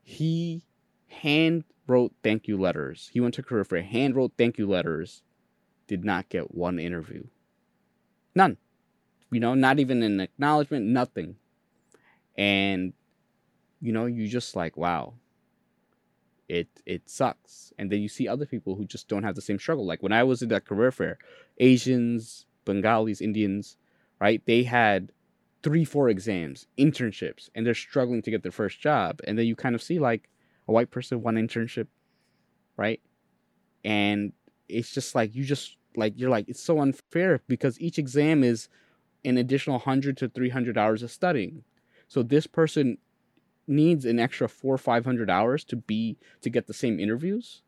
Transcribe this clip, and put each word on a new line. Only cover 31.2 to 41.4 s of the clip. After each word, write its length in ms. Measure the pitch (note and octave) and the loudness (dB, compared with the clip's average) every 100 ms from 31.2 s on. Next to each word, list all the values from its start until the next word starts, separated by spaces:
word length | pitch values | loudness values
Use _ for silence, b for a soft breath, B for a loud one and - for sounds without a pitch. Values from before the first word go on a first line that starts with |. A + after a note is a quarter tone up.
one 140 | A2+ A2 | -2 -2
internship, 500 | A2 A#2 A#2 - A2 _ _ _ _ _ _ _ _ - | -2 -4 -6 -6 -10 _ _ _ _ _ _ _ _ -4
right? 240 | G#2 A2+ _ _ _ _ _ _ _ _ | -4 -4 _ _ _ _ _ _ _ _
And 520 | A2 G#2+ G2+ G#2 G2+ - _ _ - | -2 0 2 0 -4 -8 _ _ -8
it's 240 | A2+ A#2+ | -6 -4
just 220 | C#3 - | -8 -4
like, 200 | C3 A2 | -2 -2
you 100 | A#2 | -4
just, 340 | C3+ C#3+ - _ _ - | -4 -4 -6 _ _ -2
like, 160 | A2 A2 | -2 -2
you're 140 | B2+ | 0
like, 180 | A#2 G#2 | 0 -2
it's 140 | - | -10
so 180 | - D#3 | -2 2
unfair 600 | C#3 C3 _ E3 F#3 C#3+ - | 2 -2 _ -2 2 0 0
because 320 | B2+ C#3 - | -2 -2 -2
each 180 | E3+ - | -6 -4
exam 460 | C#3 C3+ D3 D#3+ | 0 2 4 4
is 240 | B2 A2+ - b b b b _ | 4 2 -6 b b b b _
an 140 | - B2+ | 0 0
additional 400 | B2 C3+ - B2+ | 2 -2 0 -2
hundred 400 | C#3 C3+ C#3 C3 | 0 0 0 -4
to 100 | A#2+ | -6
three 220 | B2 B2+ | -4 -4
hundred 260 | B2+ A#2+ A2+ | -2 -2 2
hours 260 | G#2+ A2 | 2 2
of 80 | A#2+ | -4
studying. 540 | - F3+ D3 | -2 0 0